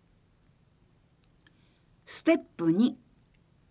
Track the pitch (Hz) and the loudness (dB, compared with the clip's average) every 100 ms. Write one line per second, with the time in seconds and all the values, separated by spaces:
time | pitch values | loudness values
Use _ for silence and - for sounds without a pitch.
0 | _ _ _ _ _ _ _ _ _ _ | _ _ _ _ _ _ _ _ _ _
1 | _ _ _ _ _ _ _ _ _ _ | _ _ _ _ _ _ _ _ _ _
2 | - - - 330 - - 165 175 247 - | -18 -4 0 0 -2 -4 0 2 0 -2
3 | _ _ _ _ _ _ _ | _ _ _ _ _ _ _